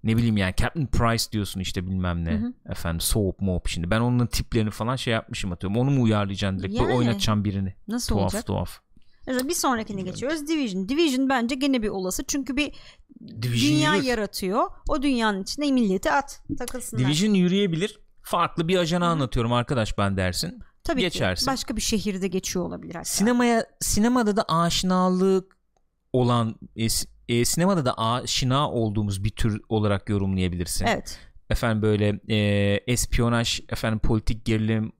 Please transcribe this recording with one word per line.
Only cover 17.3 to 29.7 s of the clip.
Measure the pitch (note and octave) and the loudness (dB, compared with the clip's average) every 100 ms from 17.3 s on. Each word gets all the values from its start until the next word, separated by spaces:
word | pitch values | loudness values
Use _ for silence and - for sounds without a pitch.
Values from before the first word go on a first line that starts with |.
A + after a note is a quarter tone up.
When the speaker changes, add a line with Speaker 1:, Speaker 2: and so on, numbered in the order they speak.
Speaker 1:
yürüyebilir. | G3+ F3+ F#3+ G3+ E3 G3+ - - - | 4 4 2 0 0 -4 -6 -20 -20
Farklı | - F3 E3 - E3 | -4 0 0 0 0
bir | F#3 | 2
ajanı | E3+ F3 | 2 2
Speaker 2:
Hı | F3 | 2
hı. | |
Speaker 1:
anlatıyorum | E3+ C3 - A#2 | 2 0 0 2
arkadaş | A#2+ A#2+ C#3 G#2+ - | 2 2 0 0 0
ben | G2+ F#2+ | 0 2
dersin. | F#2 F2+ E3 B3 - _ | 0 0 -4 -8 -18 _
Speaker 2:
Tabii | - D4+ | -4 0
Speaker 1:
Geçersin. | F#3 G3 G#2+ F#2 - | 0 0 -2 0 -2
Speaker 2:
ki. | |
Başka | C4 - A3+ | -2 -4 -4
bir | |
şehirde | - A3 G#3 F#3+ F#3+ | 0 0 -2 -4 -2
geçiyor | F3+ - F#3 E3+ | -4 -4 -4 -4
olabilir | F3 - | -8 -12
hatta. | E3+ | -12
Speaker 1:
Sinemaya, | D#3+ - G3+ B3 A#3+ A#3 - _ | -6 0 2 4 4 2 0 _
sinemada | - - A3 B3+ G#3+ G3+ | -2 2 4 4 2 0
da | - | 2
aşinalık | E3 E3+ - F#3 F#3 F#3 F#3 F#3+ F#3+ F#3 _ _ _ _ _ _ | 2 2 0 2 2 4 4 4 2 0 _ _ _ _ _ _
olan, | B2+ A#2+ A#2+ A2+ - - - | 0 2 2 0 -4 -14 -4
e, | A2+ | -2
si-, | - - - - | -2 -4 -12 -2
e, | A#2+ | 0
sinemada | A#2+ - F3 F#3+ | 2 2 2 2
da | B2+ - | 0 0
aşina | A2+ A#2+ - - C3 C3+ D3 | -2 -2 -2 -2 2 2 2
olduğumuz | A#2+ A2+ G#2 G#2 G2+ | 0 0 0 -2 -2
bir | G#2 | -4
tür | - A#2+ G#2+ | 0 0 0
olarak | - | -2